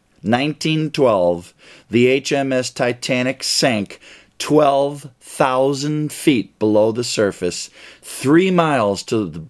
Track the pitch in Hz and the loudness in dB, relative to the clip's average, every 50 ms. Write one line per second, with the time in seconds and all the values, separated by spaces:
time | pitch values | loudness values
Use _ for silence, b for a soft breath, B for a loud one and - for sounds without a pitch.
0 | _ _ _ _ - 95 117 123 139 151 151 - - 160 156 156 156 151 151 160 | _ _ _ _ -2 -2 0 0 0 -4 -6 -4 -4 -2 -2 -2 -2 -2 0 2
1 | 143 123 107 95 90 87 87 85 87 - - B B B B B B B - 120 | 2 2 4 4 2 2 0 -2 -6 -12 -20 B B B B B B B 0 2
2 | 123 123 131 143 131 - 147 139 139 135 131 127 127 120 - - 135 120 123 123 | 4 4 2 0 0 -2 -2 -2 -2 -2 -2 -2 -4 -4 -4 -2 -2 -2 -2 -4
3 | - - 131 123 123 131 135 - - - - - - 139 120 104 98 - - - | -4 -4 -2 -2 -2 -4 -4 -6 -6 -4 -2 0 0 0 0 -2 -4 -6 -10 -16
4 | B B B B B B B - - - 147 151 147 143 139 139 139 143 147 143 | B B B B B B B -12 -4 2 2 4 4 4 2 2 0 -2 -4 -8
5 | - 139 - _ _ - - - - 131 127 127 135 139 143 131 139 151 151 151 | -14 -18 -20 _ _ -14 -2 0 0 2 2 2 2 0 0 -2 -2 -4 -2 -2
6 | 151 143 - - - 170 143 113 95 - _ _ 107 107 107 107 107 113 110 120 | -4 -6 -6 -2 2 2 2 2 0 -4 _ _ 0 2 4 4 4 2 2 -2
7 | 120 120 - - 107 98 92 - 90 87 - - - - B B B B B B | -4 -4 -2 0 0 0 0 -2 -4 -4 -4 -6 -10 -14 B B B B B B
8 | B - - - - 127 151 170 190 190 185 175 165 156 147 127 110 101 98 92 | B -16 -12 -4 0 4 4 4 4 4 2 2 2 2 2 2 0 0 -2 -2
9 | - - 123 110 104 85 76 85 80 - | -4 -4 -2 -2 -2 -4 -6 -10 -14 -16